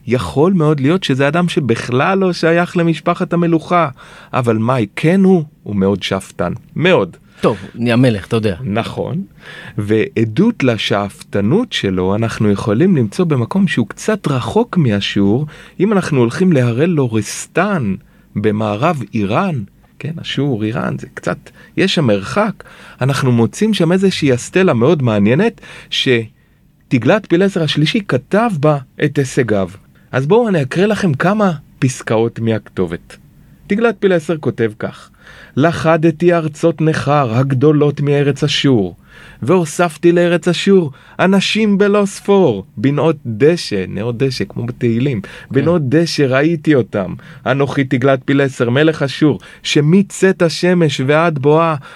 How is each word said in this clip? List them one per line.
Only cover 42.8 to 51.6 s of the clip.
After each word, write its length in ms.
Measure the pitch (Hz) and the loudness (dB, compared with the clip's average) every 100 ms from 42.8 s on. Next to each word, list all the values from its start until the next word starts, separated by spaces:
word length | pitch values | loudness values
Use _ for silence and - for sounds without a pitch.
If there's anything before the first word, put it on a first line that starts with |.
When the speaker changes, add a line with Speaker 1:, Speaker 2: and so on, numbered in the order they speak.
| 127 143 156 156 123 | -2 2 0 -2 -6
Speaker 1:
דשא", 600 | 107 143 170 - 98 92 | 2 2 2 -4 -6 -6
נאות 300 | 95 117 110 | -6 -6 -2
דשא, 260 | 135 123 - | -4 -2 -6
כמו 160 | - 117 | -6 -8
בתהילים, 560 | - 120 113 139 113 | -4 -2 0 -2 -4
Speaker 2:
כן. 80 | - - - | -8 -16 -4
Speaker 1:
"בנאות 380 | 135 151 175 131 | -2 2 0 2
דשא 320 | 151 165 - | 0 0 0
ראיתי 540 | 139 131 156 165 156 151 | 0 2 0 0 2 2
אותם, 380 | 202 107 90 87 - - - | 2 -4 -6 -10 -16 -8 -4
אנוכי 380 | 135 131 - | 0 0 -2
תגלת 360 | 131 131 135 135 - | -2 0 2 0 0
פילסר 440 | 139 139 - 117 | 0 0 0 0
מלך 340 | 127 160 156 | 2 2 0
אשור, 360 | 143 - 151 101 - - | -4 0 0 0 -6 -14
שמצאת 800 | - 151 147 190 196 - 190 185 | -2 0 4 4 2 0 0 2
השמש 600 | 170 151 175 180 160 151 131 | 0 0 0 2 2 0 0
ועד 320 | 151 170 147 | 2 2 0
בואה, 360 | 139 156 | 2 2